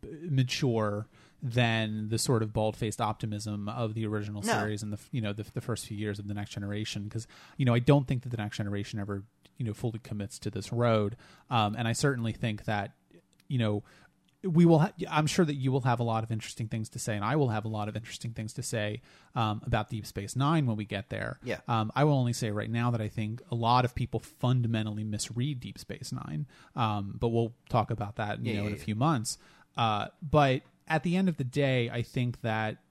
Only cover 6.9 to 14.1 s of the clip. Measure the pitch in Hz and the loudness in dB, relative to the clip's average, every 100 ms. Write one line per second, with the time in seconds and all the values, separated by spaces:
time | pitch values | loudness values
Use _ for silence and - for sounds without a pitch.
6.9 | - 104 113 110 - - - 131 117 123 | -6 -6 -8 -10 -16 -20 0 4 4 6
7.9 | 143 127 131 123 117 104 - 104 101 101 | 6 6 -2 -2 -6 -6 -4 -4 -4 -6
8.9 | 107 101 101 101 _ - _ 117 101 123 | -6 -6 -6 -8 _ -20 _ -6 -4 -4
9.9 | 113 - 107 101 - - 104 98 117 120 | -4 -8 -6 -6 -6 -6 -6 -4 2 4
10.9 | 113 101 117 - - _ 123 107 110 113 | 6 2 -2 -16 -20 _ 2 2 2 0
11.9 | 113 147 131 113 107 120 107 - 104 104 | 2 2 2 -2 -2 -2 -2 -2 -2 -4
12.9 | - _ - _ _ _ 131 113 104 - | -10 _ -20 _ _ _ 0 2 0 -4
13.9 | - - | -20 -20